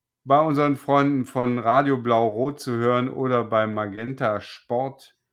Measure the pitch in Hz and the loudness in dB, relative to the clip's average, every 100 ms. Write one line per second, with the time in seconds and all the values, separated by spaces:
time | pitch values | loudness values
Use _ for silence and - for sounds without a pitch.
0 | _ _ 131 147 160 147 147 135 - 139 | _ _ 2 2 4 2 2 0 2 2
1 | 143 139 120 131 123 123 113 131 143 131 | 2 0 -2 -2 -2 0 2 2 2 0
2 | 117 117 113 107 139 143 131 117 120 123 | 2 2 2 0 -4 -4 -6 0 2 2
3 | 127 - 131 123 107 110 110 107 104 101 | -2 -4 -2 0 0 0 0 -2 -6 -8
4 | 120 131 120 104 - - - 120 135 - | -10 -4 -4 -4 -8 -20 -6 -4 -4 -10
5 | - _ _ | -20 _ _